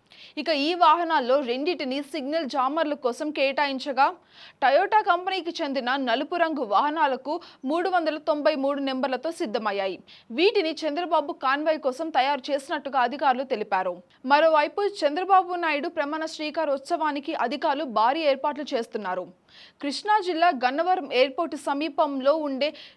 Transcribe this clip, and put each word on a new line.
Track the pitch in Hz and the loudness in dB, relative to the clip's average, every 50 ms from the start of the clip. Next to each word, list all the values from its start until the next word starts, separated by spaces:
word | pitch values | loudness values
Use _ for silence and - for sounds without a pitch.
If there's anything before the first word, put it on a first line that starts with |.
| _ _ _ - - - - 302 | _ _ _ -20 -20 -12 -10 -6
ఇక | 247 330 | -2 -2
ఈ | 311 277 277 320 359 | 0 0 0 0 2
వాహనాల్లో | 339 349 311 311 349 349 330 320 285 247 233 262 294 | 4 6 6 6 4 2 2 0 0 2 2 2 2
రెండిటిని | 277 233 247 254 302 349 349 269 302 254 262 285 | 2 0 -2 -2 -2 -2 -2 -2 -2 -4 -4 -4
సిగ్నల్ | 285 - - 311 254 277 311 330 320 | -6 -6 -8 -8 -4 -4 -4 -4 -4
జామర్ల | 240 294 269 254 269 294 330 311 302 285 | -2 -2 -2 -2 0 0 0 0 -2 -2
కోసం | - - 240 233 - 311 302 | -2 -2 -2 -2 -2 -6 -6
కేటాయించగా, | 294 311 269 277 269 302 285 277 269 262 - 294 247 254 277 330 370 - _ _ _ - - - - _ | -2 0 0 0 2 0 0 -2 -2 -4 -6 -2 0 2 2 2 2 -2 _ _ _ -20 -20 -20 -4 _
టయోటా | 269 247 277 330 392 392 427 427 | 2 4 4 4 4 4 2 2
కంపెనీకి | - 403 349 349 370 381 381 370 311 349 339 - | 4 4 2 0 0 -2 -4 -4 -4 -6 -6 -4
చెందిన | 320 277 262 277 240 240 269 | -4 -4 -2 -2 -2 -2 -2
నలుపు | 285 269 247 226 262 302 302 359 | 0 0 0 0 0 0 -2 0
రంగు | 339 330 320 311 285 | 0 2 2 0 -2
వాహనాలకు | 262 202 202 202 269 294 302 330 311 277 254 254 - 277 320 349 - - - _ - | -2 2 2 2 2 2 2 2 2 2 0 -2 -4 -4 -6 -6 -8 -12 -16 _ -4
మూడు | 262 311 349 359 381 | -2 -2 0 0 0
వందల | 370 349 320 311 302 311 | 0 0 0 0 -2 -2
తొంభై | - 330 302 294 277 311 311 | -2 -2 0 2 2 2 2
మూడు | 269 269 277 285 285 | 2 0 0 -2 -2
నెంబర్లతో | 277 269 262 262 262 262 254 247 254 330 | -2 -2 -2 -2 -2 -2 -2 -4 -4 -6
సిద్ధమయ్యాయి. | 330 - 349 220 208 233 220 208 202 196 190 196 175 - - - - - _ - | -4 -4 -4 -4 -4 -2 -2 -2 -2 -2 -2 -4 -4 -8 -12 -20 -20 -20 _ -8
వీటిని | 220 277 349 427 - 403 320 320 | -2 2 2 2 4 2 0 0
చంద్రబాబు | 320 - 320 311 294 349 359 311 339 311 294 311 | -2 -4 -4 -4 -2 -4 -2 0 0 0 0 -2
కాన్వాయ్ | 330 - - 262 262 294 311 330 311 302 | -4 -4 0 0 0 2 0 0 0 0
కోసం | 302 269 254 - 320 330 | -2 -2 -2 -2 -4 -2
తయారు | 302 254 247 277 294 262 262 294 | 0 2 2 2 0 -2 -2 -2
చేసినట్టుగా | 277 285 277 - 330 285 - 277 247 262 | -4 -4 -2 -4 -6 -6 -6 -2 0 0
అధికారులు | 240 247 277 285 302 269 247 247 | 0 0 0 0 0 0 2 0
తెలిపారు. | 277 262 254 208 208 208 196 185 185 185 180 180 - _ _ _ - | -2 -4 -4 -4 -2 -2 -2 0 0 -2 -4 -8 -12 _ _ _ 0
మరోవైపు | 254 285 302 320 320 311 302 302 311 302 403 | 2 4 6 6 6 6 4 2 0 0 -2
చంద్రబాబు | 403 403 403 - 330 285 294 359 370 370 392 370 359 349 359 | -2 -2 -2 -2 -2 -2 0 -2 2 4 4 4 4 2 -2
నాయుడు | 349 339 320 294 294 269 349 | -4 -2 -2 -2 -2 -2 -4
ప్రమాణ | 339 320 285 285 311 311 320 | -2 -4 -4 -2 -4 -6 -6
స్వీకారోత్సవానికి | 320 - - 311 302 302 330 311 294 269 269 277 - 349 302 320 302 277 294 277 320 320 | -8 -8 -8 -8 -6 -4 -2 -2 0 -2 -2 -2 -2 -2 -2 0 -2 -2 -4 -6 -6 -4
అధికారులు | - - 247 285 277 - 311 277 285 320 | -2 -2 -2 -2 -2 0 0 0 -2 -4
భారీ | 262 214 214 220 247 285 330 | -2 0 2 2 4 2 2
ఏర్పాట్లు | 320 285 269 269 311 294 269 285 285 - 277 | 2 2 2 2 0 -4 -4 -4 -6 -4 -4
చేస్తున్నారు. | 226 233 - - 220 202 180 185 185 175 165 - _ _ _ - - - - _ - | -4 -4 -4 -8 -6 -6 -4 -4 -4 -6 -8 -12 _ _ _ -20 -20 -20 -20 _ -8
కృష్ణా | - 285 277 - - 415 427 427 | -6 -6 -6 -4 0 2 2 2
జిల్లా | 349 359 330 320 339 349 311 240 254 | 2 0 0 2 2 2 2 2 0
గన్నవరం | 247 269 311 339 370 370 370 277 277 | 0 0 0 0 2 0 0 0 0
ఎయిర్‌పోర్ట్ | - 247 262 285 269 - 339 302 320 | 2 4 4 4 2 0 -4 -4 -4
సమీపంలో | 277 - 311 277 285 311 320 - - 311 285 277 269 254 277 311 | -6 -4 -4 -2 -2 -2 -2 0 0 0 0 0 0 2 2 2
ఉండే | 320 302 285 269 254 285 302 294 - - - - | 2 0 -4 -2 -2 -2 -2 -2 -6 -14 -20 -20